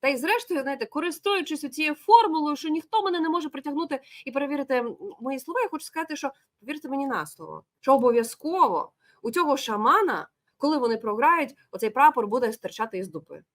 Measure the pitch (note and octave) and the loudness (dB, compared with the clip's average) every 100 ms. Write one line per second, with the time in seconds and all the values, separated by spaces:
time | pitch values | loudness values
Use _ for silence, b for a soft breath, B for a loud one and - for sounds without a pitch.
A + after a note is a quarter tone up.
0 | C4+ C4+ D4 A4+ A#4 E4 C4 C4+ A3 D4 | 0 0 0 -2 0 -4 -2 -4 -4 -4
1 | E4+ D#4 G4+ G4 C#4+ D4+ C#4+ B3+ D#4 D4 | -4 -4 -2 -2 -2 -6 -8 -4 -4 -4
2 | - A4+ A4 D#4+ D4+ D4 D#4+ D#4 - A4 | 6 6 6 0 -2 -4 -4 -4 -2 -2
3 | G4 F4 D#4+ E4+ D4+ C#4 D4 C#4+ E4+ C4+ | 0 0 0 -2 -4 -8 -6 -6 -4 -6
4 | B B - B3+ C#4+ C#4+ C#4 B3+ A#3+ F#3+ | B B -6 -4 -2 -4 0 -2 -2 -8
5 | G3 - A#3+ C4+ C4 A#4 A#4 D4+ - D#4+ | -14 -10 -8 -8 -4 -2 -2 -4 -8 -8
6 | D#4+ D4 C4+ b b _ G#3+ D4 D4 C#4 | -8 -6 -8 b b _ -12 -10 -6 -4
7 | C#4 A3 D#3 - D#3+ D#2 _ _ - C4+ | -2 -4 -6 -10 -14 -16 _ _ 2 4
8 | A#3+ A#3+ A3+ - D4+ F4+ C#4 E3+ - _ | 6 4 0 -4 -4 2 4 2 -4 _
9 | b b A3+ A#3 D4+ C4+ - G#3 A3 F4+ | b b -4 0 2 2 0 0 4 4
10 | G4 G3 - _ _ _ C#4+ D#4 A#3+ A3+ | 4 0 -6 _ _ _ 0 2 2 0
11 | A3 G#3 C#4+ E4+ C#4 - b F#3+ A3 G#3+ | -2 2 4 4 0 -6 b -4 -4 6
12 | D4 D4+ G#3+ A#3 A#3+ A3 - - A3+ F#3+ | 6 6 0 0 0 -2 -10 -6 -6 -6
13 | F#3 D#3 - D3 D#3+ | -8 -10 -14 -20 _